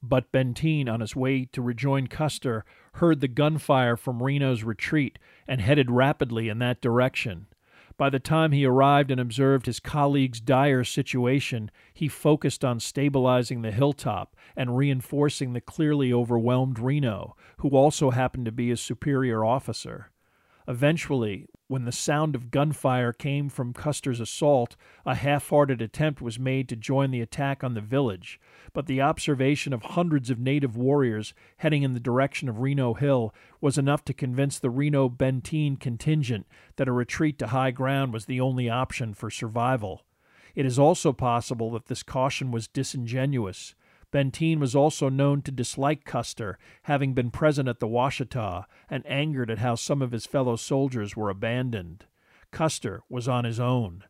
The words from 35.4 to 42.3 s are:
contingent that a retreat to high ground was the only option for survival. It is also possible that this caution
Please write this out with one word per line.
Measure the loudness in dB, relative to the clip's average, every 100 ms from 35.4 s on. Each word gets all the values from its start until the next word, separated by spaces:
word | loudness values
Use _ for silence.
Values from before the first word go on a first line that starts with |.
| -2 -2 0 -2
contingent | -4 -4 0 0 0 -4 -6 -20 -20 -4
that | 0
a |
retreat | 0 -2 0 -2 0
to | -4
high | 0 0
ground | 0 -2 0 -2
was | -4 -6
the | -2
only | 0 0 -2
option | -2 -4 -4 -8
for | -6 -10
survival. | -8 -6 -2 0 0 -2 -10 _ _ _ _ -14
It | -2 0
is | 6
also | 6 6 2
possible | 0 0 0 -2 -4 -4
that | -6 -8
this | -10
caution | -6 -2 -2